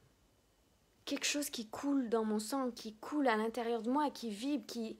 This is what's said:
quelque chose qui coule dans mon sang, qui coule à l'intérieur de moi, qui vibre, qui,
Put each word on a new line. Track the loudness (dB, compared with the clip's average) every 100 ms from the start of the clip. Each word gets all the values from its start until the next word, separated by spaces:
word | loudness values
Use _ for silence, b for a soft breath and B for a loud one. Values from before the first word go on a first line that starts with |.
| -20 _ _ _ _ _ _ _ _ _
quelque | -6 -2 0
chose | 0 -2
qui | -6 -8
coule | -4 2 2 4
dans | 2 4
mon | 2
sang, | 0 0 -2
qui | -4 -10 -10
coule | -4 2 4
à | 4
l'intérieur | 2 0 0 0
de | 2
moi, | 2 2
qui | -2 -6
vibre, | -4 -2 -2 -2
qui, | -6 -6